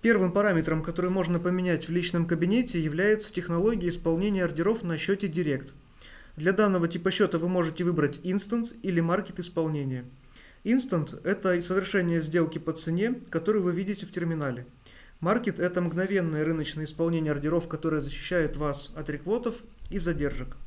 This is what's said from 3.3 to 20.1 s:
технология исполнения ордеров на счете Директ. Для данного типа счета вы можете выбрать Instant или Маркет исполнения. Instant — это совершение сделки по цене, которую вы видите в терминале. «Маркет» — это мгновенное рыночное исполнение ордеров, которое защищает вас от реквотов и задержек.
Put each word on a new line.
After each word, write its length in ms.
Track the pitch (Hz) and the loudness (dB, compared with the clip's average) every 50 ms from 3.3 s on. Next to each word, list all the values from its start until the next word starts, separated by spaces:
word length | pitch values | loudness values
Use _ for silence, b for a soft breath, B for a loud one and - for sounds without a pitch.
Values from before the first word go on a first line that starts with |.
| - | -4
технология 560 | - - - 170 170 185 220 240 202 175 175 | -6 -4 0 0 2 2 2 2 2 0 -2
исполнения 540 | 165 - - 170 165 165 190 214 202 190 180 | -2 0 0 0 2 2 2 2 2 2 0
ордеров 380 | 170 151 151 170 196 226 220 - | 0 0 0 0 0 0 0 -2
на 160 | 175 165 147 | -4 -4 -2
счете 300 | - - 196 196 202 190 | 0 0 0 0 0 -4
Директ. 440 | 151 170 175 151 139 127 - - - - - - B B B B B B B B B | -2 -2 0 0 0 -2 -4 -8 -18 -20 -20 -20 B B B B B B B B B
Для 160 | - 151 175 196 | -2 0 0 4
данного 360 | 185 214 208 190 180 165 170 | 4 4 4 4 4 2 0
типа 240 | 170 175 170 190 185 | -2 0 -2 0 2
счета 260 | - 214 175 170 165 | 4 2 2 2 0
вы 100 | 160 175 | 0 2
можете 360 | 180 180 170 160 156 - 180 | 2 2 2 0 0 0 0
выбрать 340 | 170 175 151 - 175 170 - - | 0 2 2 2 0 0 -4 -4
Instant 500 | 180 185 202 196 - - 240 226 233 - - - | -2 -2 -2 -2 -2 -2 -2 -2 -4 -8 -8 -4
или 160 | 190 180 170 | 0 0 2
Маркет 380 | 165 165 170 196 196 - - - | 2 2 2 0 0 -4 -8 -8
исполнения. 680 | 175 175 - 170 160 160 156 147 139 135 131 127 123 127 - - B B B B B B B B B | -8 -6 -2 -2 -2 0 -2 -2 -2 -2 -4 -6 -8 -10 -16 -20 B B B B B B B B B
Instant — 560 | 202 233 262 - - - 170 151 - - - - | 2 2 2 2 2 0 0 0 -2 -6 -6 -2
это 360 | 165 196 202 - 190 180 175 | -2 -2 0 2 2 2 2
совершение 600 | 170 - 180 190 190 185 - 202 175 170 170 170 | 2 0 0 0 0 2 0 2 2 4 2 2
сделки 380 | 156 151 151 175 165 156 160 165 | 0 2 2 2 2 2 0 -4
по 140 | 165 - 160 | -4 -4 -4
цене, 480 | 165 - - 165 175 202 226 254 247 - - | -4 -2 -2 0 0 0 0 -2 -4 -6 -4
которую 320 | - 165 165 - 220 214 185 | -4 -2 0 2 2 2 2
вы 80 | 180 | 2
видите 340 | 170 170 196 185 208 190 - | 0 0 -2 -4 -4 -6 -6
в 60 | - | -8
терминале. 560 | - 180 170 165 165 160 147 139 123 120 123 - - B B B B B B B B B | -6 -4 -2 -2 -2 -2 -2 -4 -4 -6 -10 -14 -18 B B B B B B B B B
«Маркет» — 400 | - 170 214 247 240 - 180 165 | 0 0 0 2 2 -2 -2 0
это 200 | 170 180 175 180 | 0 0 0 0
мгновенное 640 | 175 170 156 170 185 185 196 196 175 165 156 151 156 | -2 0 0 -2 -2 0 2 0 0 0 0 0 0
рыночное 400 | 156 165 160 151 - - 156 156 | 0 0 0 -2 -4 -4 -6 -6
исполнение 460 | 147 - - 165 165 170 165 160 151 | -6 -2 0 0 2 2 2 0 0
ордеров, 380 | 147 143 143 151 165 170 165 165 | -2 0 0 0 0 0 0 -2
которое 320 | - 151 - 160 156 151 | -8 -4 -2 -2 0 0
защищает 560 | 139 139 135 - - - 190 180 160 147 147 | -2 -4 -6 -8 -6 -2 0 0 0 0 -2
вас 360 | 143 151 147 139 131 - - - | -2 -2 -2 -2 -2 -4 -4 -6
от 120 | 156 151 135 | -10 -8 -6
реквотов 540 | 147 143 143 165 208 240 233 240 220 - - - - - - - | -8 -8 -2 -2 -2 0 0 -4 -6 -6 -12 -18 -18 -14 -12 -6
и 120 | - 196 | -4 -2
задержек. 560 | 165 170 | -2 0